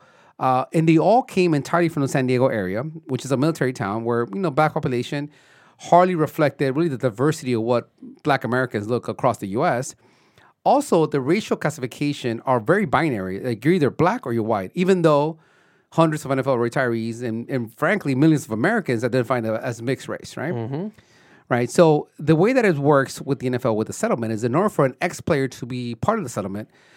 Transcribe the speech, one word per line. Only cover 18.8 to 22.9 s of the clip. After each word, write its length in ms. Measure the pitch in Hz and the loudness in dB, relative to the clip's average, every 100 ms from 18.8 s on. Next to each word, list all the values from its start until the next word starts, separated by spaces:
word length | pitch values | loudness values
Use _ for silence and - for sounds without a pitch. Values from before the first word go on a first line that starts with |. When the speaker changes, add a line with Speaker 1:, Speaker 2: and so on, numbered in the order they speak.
| 165 117 | -2 -2
Speaker 1:
identify 360 | 123 127 117 127 | 0 0 0 -2
as 420 | 110 - 131 120 | -2 -4 -4 -6
mixed 260 | 117 131 - | -4 -6 -6
race, 280 | 101 - - | -12 -10 -10
right? 180 | 131 | -6
Speaker 2:
Mm-hmm. 340 | 123 113 147 208 - _ _ _ - _ | -6 -6 -6 -8 -12 _ _ _ -20 _
Speaker 1:
Right. 200 | 123 120 | -2 0
So 400 | - 165 151 - - | 4 4 4 -2 -4
the 160 | 147 156 | 2 4
way 160 | 202 | 4
that 120 | 262 214 | 4 2
it 120 | 147 | 2
works 440 | 143 | 4